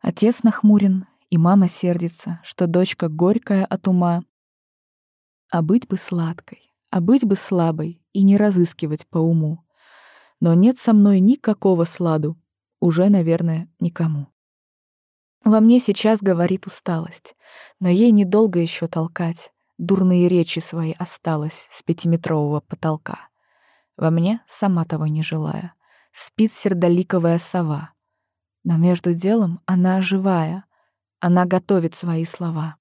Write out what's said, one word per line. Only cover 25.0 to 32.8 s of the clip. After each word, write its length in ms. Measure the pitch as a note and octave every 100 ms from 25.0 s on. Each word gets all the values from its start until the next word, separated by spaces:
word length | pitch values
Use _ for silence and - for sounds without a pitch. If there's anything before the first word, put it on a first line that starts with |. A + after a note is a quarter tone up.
| D#3
не 160 | D3+
желая, 500 | D#3 D#3+ D#3 - F3 _ _ _ _
спит 420 | - - - A3
сердоликовая 840 | - G#3 F3 F3 F3 F3+ F#3 E3+ E3+
сова. 540 | - F#3 D#3+ D3 D#3+ _ _ _ _ _ _ _
Но 140 | F3 E3
между 380 | F3 F3 F3 E3+
делом 440 | F#3+ A3+ F#3 F3 -
она 340 | F3+ F#3 F#3+
живая, 640 | F#3 F#3+ F#3+ F3+ D#3 F#3 _ _ _ _ _ _
она 260 | F3 F3+ F3+
готовит 500 | F#3 F3+ G3 E3 -
свои 300 | F3 E3 E3
слова. 500 | - E3+ D#3+ D#3+ D#3